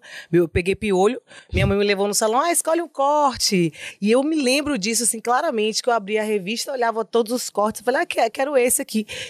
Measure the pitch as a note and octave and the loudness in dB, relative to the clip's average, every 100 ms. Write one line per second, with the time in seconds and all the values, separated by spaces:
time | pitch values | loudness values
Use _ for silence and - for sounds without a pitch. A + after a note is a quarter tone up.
0 | - - - E3+ E3 F#3+ F3+ F#3+ G#3+ F#3 | -6 -18 0 2 2 0 -2 -2 0 2
1 | G3+ C4 _ - - F#3+ G3+ G3 G#3 G3 | 2 2 _ -20 -6 0 2 2 2 2
2 | G3+ G3 A3 A#3+ E4+ E4+ - E4+ E4+ - | 0 2 2 2 2 0 0 -2 -2 -2
3 | C#4 D4+ C#4+ A#3 - F#3 E3 - - - | 0 2 2 0 0 2 0 -4 -18 -4
4 | G3+ B3 D4 D#4+ B3+ C#4 D4 B3+ G3 A3+ | 2 2 2 0 2 0 0 -2 -2 -2
5 | A#3 A3+ A#3 B3 D#4+ A3+ G#3+ G#3 - A#3 | -2 -4 0 0 0 -2 -2 -2 0 0
6 | F#3+ G#3+ G#3+ G#3 F3+ A3+ - C4 A#3 A3 | 0 -2 0 -2 -2 -6 -6 -2 -2 -2
7 | A3 A3+ A3 B3 - - G#3+ - B3 C#4 | 0 0 0 -4 -4 -2 -2 -2 -2 -2
8 | E4+ - A#3 - C#4 C#4 B3 C4+ C4 G#3+ | -2 0 -2 0 0 2 2 0 -2 -4
9 | G#3+ - | -4 -10